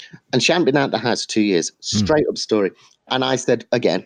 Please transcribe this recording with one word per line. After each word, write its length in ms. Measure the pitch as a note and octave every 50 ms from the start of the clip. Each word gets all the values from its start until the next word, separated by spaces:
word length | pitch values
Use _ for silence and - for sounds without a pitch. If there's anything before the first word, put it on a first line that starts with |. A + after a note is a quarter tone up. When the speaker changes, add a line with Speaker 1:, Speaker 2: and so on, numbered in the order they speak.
| - - - - _ _ -
Speaker 1:
And 100 | B2+ A#2
she 100 | - E3
hadn't 140 | F3 E3
been 100 | C3 C3+ D3
out 120 | C3+ C3 A2
the 60 | A2
house 280 | A#2+ B2 G#2+ - -
two 160 | - - A2 G#2+
years, 280 | G#2 F#2+ E2+ D#2+ -
Speaker 2:
Hmm. 280 | - _ - - - G#2
Speaker 1:
straight 280 | G#2 - D3+ D3+ C#3 -
up 100 | - -
story. 320 | - - A#2 G#2+ G2+ F2+ - _ _ _ _ _ _ -
And 160 | B2+ C3 C3
I 120 | C3 C3+
said, 300 | A#2+ - - B2+ A#2 A2+ _ -
"Again, 320 | B2 - F#2+ E2+ F#2 -